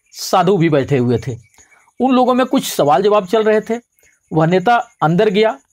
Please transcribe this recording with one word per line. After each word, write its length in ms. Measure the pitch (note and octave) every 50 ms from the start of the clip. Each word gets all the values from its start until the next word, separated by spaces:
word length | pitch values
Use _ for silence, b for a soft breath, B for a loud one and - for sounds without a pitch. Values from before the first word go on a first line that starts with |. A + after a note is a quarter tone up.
| _ _
साधु 440 | - - - - - F#3+ E3+ F3+ G#3
भी 120 | F3 E3 E3
बैठे 300 | D#3 C#3 B2+ - C#3+ B2
हुए 200 | B2 B2 A#2+ G#2+
थे। 180 | - C#3 A#2+ - - _ b b b b b b b b b -
उन 120 | A#3+ C4+
लोगों 220 | B3+ B3+ B3+ A#3+ B3+
में 120 | B3 C4
कुछ 260 | B3+ C#4 C4+ - -
सवाल 300 | - - D3+ C#3+ D3+ F3
जवाब 240 | G3 G#3 G#3 G#3 F#3+
चल 160 | - - A3
रहे 180 | G#3+ G#3+ G#3+ G#3+
थे। 200 | G#3 - A3+ A#3+ - _ _ b b b b b _ -
वह 140 | E3+ D#3 D#3+
नेता 300 | E3 F3+ F#3 F3+ A#3+ A#3+ A#3 - - _ -
अंदर 280 | D#3 D#3 E3+ F3+ G#3+ G#3+
गया, 280 | F#3 G#3+ A3 A3 C4 C#4 _ _